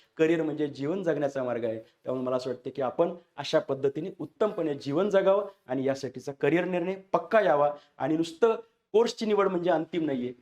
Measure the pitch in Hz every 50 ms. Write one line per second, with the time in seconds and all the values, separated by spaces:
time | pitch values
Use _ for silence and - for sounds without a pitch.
0 | _ _ _ - 160 160 170 165 160 156 143 - 151 143 131 127 135 143 180 202
1 | 185 165 151 143 147 139 - 135 127 123 117 117 117 113 113 110 - _ _ _
2 | - 127 127 131 127 127 131 127 - 135 123 - - 135 131 139 135 120 - -
3 | 170 175 175 - - _ _ 147 143 - - 208 - - 139 135 135 139 - 156
4 | 165 190 185 - - 147 _ - 220 214 - 180 165 156 143 135 - 139 139 165
5 | 196 208 185 190 196 190 196 208 202 202 - _ _ - 127 135 127 131 135 135
6 | - 123 - 127 - 143 139 - - 143 156 180 180 180 180 180 170 185 190 185
7 | - _ - 175 170 - 226 220 202 175 151 143 147 147 147 - - _ _ -
8 | 131 143 156 160 165 165 - - 233 226 220 220 - _ _ _ _ _ - 214
9 | 233 220 - - 233 220 208 202 196 190 185 170 165 175 170 156 165 - - 170
10 | 156 147 135 123 123 127 123 -